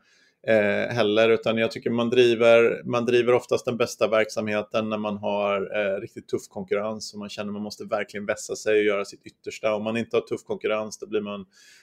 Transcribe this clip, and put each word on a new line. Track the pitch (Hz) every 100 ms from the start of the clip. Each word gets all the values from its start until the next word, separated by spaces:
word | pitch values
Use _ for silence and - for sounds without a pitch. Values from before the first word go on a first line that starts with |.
| _ _ _ _ -
eh, | 110 104 104 104
heller, | 120 104 107 113
utan | 113 117 113
jag | 113
tycker | 127 123
man | 117 120
driver, | 123 120 113 117 117 117 -
man | 127 120 120
driver | 120 117
oftast | 123 - 110
den | - 113
bästa | 117 - 107
verksamheten | 110 107 - 107 104 104 113 110
när | 107
man | 104 101
har, | 104 101 101 101 95 107
eh, | 101 101
riktigt | 113 113 -
tuff | 110 -
konkurrens | 107 92 101 107 110 -
och | 104
man | 101
känner | - 104
man | 104
måste | 104 -
verkligen | 101 107 101 101 101
vässa | 107 - 98
sig | 107 107
och |
göra | 104 101
sitt | 101 - -
yttersta. | - - - 110
Om | 104
man | 107 117
inte | 113 120
har |
tuff | - 113
konkurrens, | - 104 104 107 107 -
då | -
blir | 107
man, | 104 101 92 _ - -